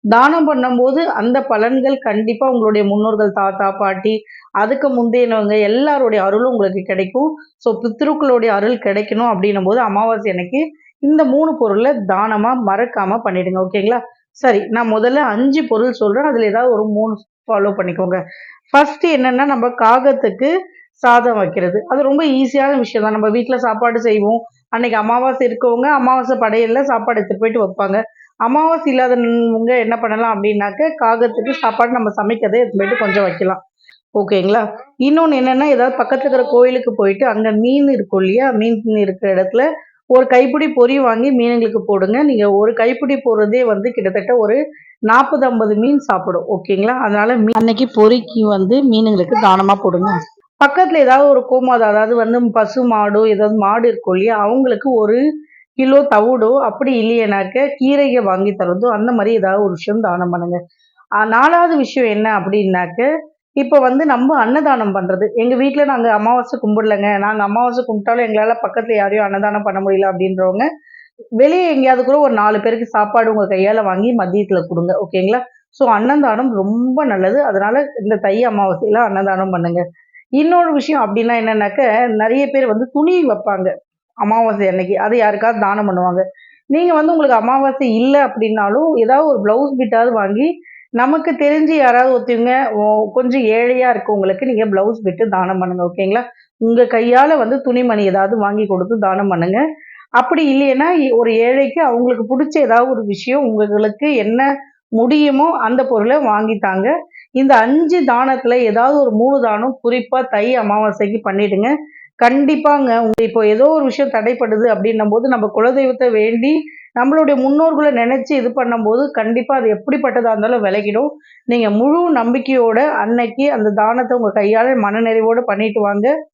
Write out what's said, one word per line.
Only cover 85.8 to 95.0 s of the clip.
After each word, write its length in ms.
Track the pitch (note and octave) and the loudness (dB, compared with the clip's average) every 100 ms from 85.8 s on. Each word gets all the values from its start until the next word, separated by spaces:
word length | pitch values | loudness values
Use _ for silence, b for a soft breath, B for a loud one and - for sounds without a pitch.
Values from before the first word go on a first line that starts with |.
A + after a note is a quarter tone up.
| G#3 | -2
பண்ணுவாங்க. 320 | F3+ F3+ F3+ F#3 B B B B | 0 -2 -2 -4 B B B B
நீங்க 280 | C#4+ F4 | 0 2
வந்து 180 | D#4 D#4 | 2 2
உங்களுக்கு 260 | E4 C#4+ A#3 | 2 2 2
அமாவாசை 580 | A3+ C4+ C4+ C4 C4+ A3 | 2 0 0 0 0 0
இல்ல 300 | B3+ C#4+ C4+ | 2 2 2
அப்படின்னாலும் 640 | C4 A3 A3 G3+ A3+ D#4+ C4+ | 0 -2 0 0 0 0 0
ஏதாவது 320 | A3+ C4 D#4 | 2 2 2
ஒரு 120 | B3 | 0
பிளவுஸ் 380 | G3+ A3+ C#4+ C4+ | 0 0 0 -2
பிட்டாவது 300 | B3 A3+ A#3+ | 0 2 2
வாங்கி, 480 | A3+ G3 G#3 D4+ F4 B B B | 0 -2 0 -2 -4 B B B
நமக்கு 420 | A#3 C4 D#4 D#4+ | -2 0 0 -2
தெரிஞ்சு 380 | C#4+ D4 D4+ D4+ | 0 2 2 2
யாராவது 500 | D#4+ B3+ A#3+ B3+ B3+ | 4 4 4 2 2
ஒருத்தவங்க, 520 | A3+ A#3 A#3+ B3+ C4 | 0 0 0 0 -2
ஓ, 400 | G#3+ G#3 G#3+ G#3+ | -2 0 0 0
கொஞ்சம் 300 | A#3+ B3+ C4+ | -2 0 0
ஏழையா 480 | A3+ A3 A#3+ B3+ B3+ | 2 2 2 2 2
இருக்கவங்களுக்கு 560 | A3 - G#3 F#3+ F#3+ C4 | 0 -2 -2 0 -2 -2
நீங்க 200 | A3 A3 | -2 0
பிளவுஸ் 340 | F#3+ G3+ A3+ | 0 0 -2